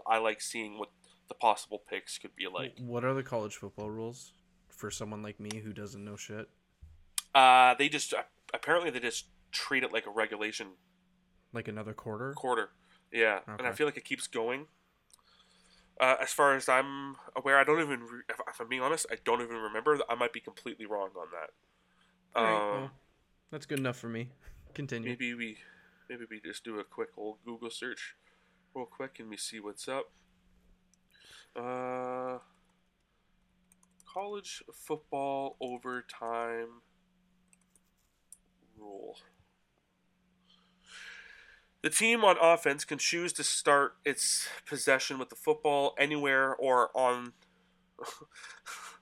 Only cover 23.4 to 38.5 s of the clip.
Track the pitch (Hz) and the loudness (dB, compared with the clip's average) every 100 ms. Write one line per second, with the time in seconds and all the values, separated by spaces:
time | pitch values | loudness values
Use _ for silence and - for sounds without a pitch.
23.4 | - 151 - 139 127 120 117 113 123 - | -16 -14 -6 -4 -2 -4 -8 -8 -10 -14
24.4 | - - - - 139 117 123 123 123 120 | -20 -20 -18 -12 -8 -6 -6 -6 -6 -6
25.4 | 113 107 - - - _ - 120 117 107 | -10 -10 -20 -20 -20 _ -16 -14 -14 -14
26.4 | 85 - 117 107 98 - 110 - 107 107 | -12 -12 -10 -10 -10 -8 -10 -8 -12 -12
27.4 | 120 117 117 - 123 107 - - _ _ | -14 -12 -12 -10 -10 -10 -14 -16 _ _
28.4 | _ _ _ 131 120 - 135 - 110 104 | _ _ _ -14 -12 -10 -12 -12 -16 -12
29.4 | - 110 101 98 - 135 - _ _ _ | -10 -10 -12 -10 -8 -6 -8 _ _ _
30.4 | _ _ _ _ _ _ _ _ - - | _ _ _ _ _ _ _ _ -20 -20
31.4 | - 120 123 127 127 127 127 127 127 127 | -16 -10 -8 -6 -6 -6 -6 -6 -6 -8
32.4 | - _ _ _ _ _ _ _ _ _ | -14 _ _ _ _ _ _ _ _ _
33.4 | _ _ _ _ _ _ - 185 202 202 | _ _ _ _ _ _ -12 -10 -8 -10
34.4 | - - - - - 151 - 143 139 139 | -12 -14 -16 -14 -8 -8 -6 -4 -2 -2
35.4 | 135 - 127 123 127 123 - - 117 117 | -4 -8 -8 -8 -8 -8 -10 -10 -6 -4
36.4 | 117 117 117 120 _ _ _ _ _ _ | -4 -6 -8 -14 _ _ _ _ _ _
37.4 | _ _ _ _ _ _ _ _ _ - | _ _ _ _ _ _ _ _ _ -20
38.4 | _ | _